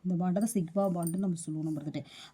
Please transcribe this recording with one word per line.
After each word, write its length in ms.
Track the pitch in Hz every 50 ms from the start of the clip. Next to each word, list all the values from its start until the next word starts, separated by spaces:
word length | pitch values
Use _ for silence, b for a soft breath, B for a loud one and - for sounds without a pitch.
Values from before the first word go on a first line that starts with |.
| -
இந்த 100 | 185 180 170
பாண்டை 180 | 180 185 180 202
தான் 100 | 226 - -
சிக்மா 300 | 196 165 160 - 196 196 190 175
பாண்டுன்னு 280 | 175 170 165 175 185 202
நம்ம 140 | 190 170 165 -
சொல்லுவோம் 220 | 156 156 156 156 160
நம்ம 100 | 156 -
வந்துட்டு. 220 | - 151 - 147 139 B B B B B